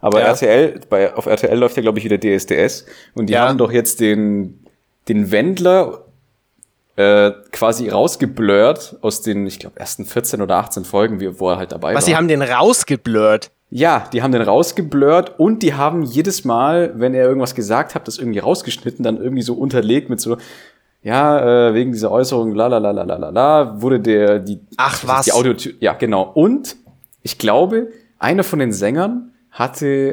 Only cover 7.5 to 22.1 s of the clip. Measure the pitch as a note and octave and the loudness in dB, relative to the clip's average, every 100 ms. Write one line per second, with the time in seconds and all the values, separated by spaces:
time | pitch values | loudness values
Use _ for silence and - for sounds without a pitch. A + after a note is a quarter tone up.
7.5 | - A2 A#2 A2+ G#2 D3+ - B2 C3 G#2+ | -2 0 0 -2 0 0 0 -4 -2 2
8.5 | G2+ A2+ B2 - - G#2+ - A2 G2+ G2 | 4 4 2 -6 -6 -6 -4 -4 -4 -4
9.5 | - - - - - G#2 - - G#2 F#2+ | -8 -18 -16 -14 -12 -6 -6 -4 -4 0
10.5 | F#2 G#2 - F#2 G2+ A2 G#2 F#2+ F2+ F#2 | 0 -2 -8 -4 0 0 -2 -8 -4 -4
11.5 | F2+ F#2 - D#2 A#2 C#3 D#3+ E3 D3+ C3+ | -2 -6 -8 -4 -2 0 0 2 0 0
12.5 | B2 F3+ B3 - C#3 - A2 G#2+ G#2+ - | 2 2 2 -2 -4 -2 2 4 2 -2
13.5 | _ _ A#2+ D#3+ C#3 - A#2+ C3 B2 G#2 | _ _ 0 2 2 -2 -4 0 0 2
14.5 | A2+ E3+ - D#3+ C#3+ C#3+ E3+ F3+ - E3+ | 2 2 -2 -2 2 4 4 0 0 0
15.5 | A3 E3+ C#3+ C#3+ E3+ C#3+ B2 F3+ F3+ C3 | 2 -2 0 -2 -2 -2 -2 -2 -2 -2
16.5 | A#2 C3+ E3+ E3+ A2+ B2 C3 B2+ C3+ B2+ | 0 2 2 -2 -2 -2 2 2 2 -2
17.5 | B2+ G2+ A#2 D#3 D3 - - B2 G#2 A#2+ | -4 -2 -2 -2 -6 -10 -8 -6 -4 -2
18.5 | F3+ - - - - A#2+ A2 B2 C3 A#2 | -2 -4 -8 -8 -4 -4 -2 -4 -4 -4
19.5 | A#2 C3+ C3 G#2+ C3 C3+ A#2+ - A#2 - | -4 -2 0 0 -2 -2 -8 -4 -6 -8
20.5 | - - _ _ _ G#2 B2 D3 D3 A#2+ | -20 -20 _ _ _ -4 0 2 2 4
21.5 | B2 A#2+ A2 B2+ A2+ G#2+ | 4 4 2 -2 -2 0